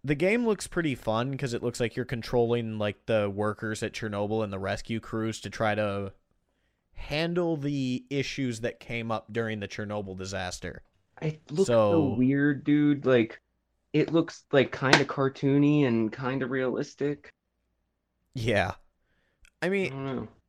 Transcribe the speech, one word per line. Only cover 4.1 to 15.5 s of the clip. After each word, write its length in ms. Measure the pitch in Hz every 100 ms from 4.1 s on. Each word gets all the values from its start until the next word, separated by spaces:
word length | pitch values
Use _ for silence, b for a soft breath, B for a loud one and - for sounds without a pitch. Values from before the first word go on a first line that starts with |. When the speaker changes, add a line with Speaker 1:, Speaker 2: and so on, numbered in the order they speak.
| 101 104 110
Speaker 1:
and 80 | 104
the 60 | 98
rescue 400 | 95 101 - 113
crews 400 | - 110 110 107
to 80 | 104
try 240 | - 110 104
to 380 | 104 101 98 - _ _ _ _ _ _ _
handle 640 | - - 147 170 175 170 160
the 480 | 143 143 127 127 -
issues 520 | 139 131 - 131 110
that 180 | 113 -
came 320 | - 117 113
up 200 | 110 -
during 280 | 110 113 107
the 80 | 101
Chernobyl 500 | - 104 104 98 92
disaster. 640 | 95 98 90 - 90 - _ _ _ -
Speaker 2:
It 280 | 156 156 -
looks 180 | 151 196
so 240 | 117 104
Speaker 1:
So 240 | 160 143 113
Speaker 2:
weird, 480 | 127 139 147 139 -
dude. 400 | 147 147 143 131
Like, 360 | 127 113 - _ _ _ _ _
it 180 | 151 -
looks, 340 | 160 165 - _
like, 200 | 143 120 -
kinda 280 | 131 139 139
cartoony 800 | - 135 - 139